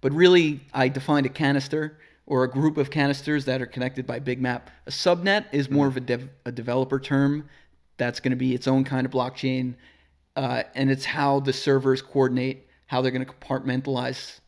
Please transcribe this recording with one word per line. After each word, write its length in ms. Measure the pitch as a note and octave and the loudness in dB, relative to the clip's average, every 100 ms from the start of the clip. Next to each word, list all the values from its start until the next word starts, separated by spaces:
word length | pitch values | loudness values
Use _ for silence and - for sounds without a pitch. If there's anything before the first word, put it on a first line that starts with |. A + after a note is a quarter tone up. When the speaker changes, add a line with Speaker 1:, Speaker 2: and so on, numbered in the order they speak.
Speaker 1:
But 100 | C3+ | 0
really, 480 | D3 F3+ F3+ D#3+ C#3+ - | 6 8 8 6 -2 -6
I 160 | C#3 C3 | 0 0
defined 360 | C3+ C3+ D3 C3 | 0 0 2 2
a 40 | |
canister 680 | - C#3+ C#3+ C#3 D#3 D#3 D#3 - _ - | 0 2 2 0 -4 -4 -10 -20 _ -4
or 180 | C3 | 0
a 60 | B2+ | 0
group 240 | C3+ D3+ D3+ | 2 0 2
of 120 | C#3 | -2
canisters 560 | D#3 C#3+ C#3 D3 D3+ C#3 | 0 0 0 -2 -2 0
that 160 | C3 | -4
are 40 | B2 | -4
connected 400 | - B2+ C3 B2+ | -4 -6 -6 -8
by 140 | A#2+ | -6
Big 220 | C3+ B2 | -4 -2
Map. 280 | B2+ B2 - - - | -2 -4 -8 -20 -12
A 60 | |
subnet 540 | C#3+ F#3 F3 F#3 G#3 - | -2 0 2 2 0 0
is 160 | C#3+ C3+ | -4 0
more 180 | C#3+ C#3 | 2 2
Speaker 2:
Mm-hmm. 100 | C3 | 0
Speaker 1:
of 60 | |
a 20 | B2 | -4
dev-, 240 | B2 C3+ - - | -4 -6 -14 -12
a 60 | |
developer 480 | A#2+ A#2+ B2 C3 C#3 | -10 -4 -2 0 -4
term 480 | C3+ C#3 C#3 D3 D3 - _ _ _ _ | 0 2 2 0 -8 -20 _ _ _ _
that's 240 | A#2+ A#2+ | -4 -2
gonna 160 | B2+ B2+ | -4 -2
be 180 | C3 | 0
its 140 | B2 - | -2 0
own 160 | C3+ | 0
kind 220 | C3 C3+ B2+ | 2 -2 -2
of 80 | |
blockchain. 600 | B2+ B2 C3+ C3 C3 B2+ B2 - _ _ _ _ - | -2 -4 -4 -4 -2 -4 -8 -18 _ _ _ _ -6
Uh, 280 | C3+ B2+ - - | -4 -4 -6 -2
and 160 | C3+ | 0
it's 140 | C3+ - | 0 -2
how 340 | D3+ C#3+ C#3 | -2 2 2
the 140 | C#3 | 0
servers 480 | C3 - C3+ C3+ C3 | -2 2 2 4 0
coordinate, 680 | - C#3 C3 B2 C3 C3 _ _ _ | 0 0 2 2 -2 -8 _ _ _
how 140 | B2+ | 0
they're 100 | C3 | 0
gonna 120 | B2+ C3 | -2 -6
compartmentalize 1120 | - - C3 C3 B2+ C3+ B2+ B2+ C3 - - | -12 -6 -4 -2 -4 -2 -4 -4 -8 -14 -20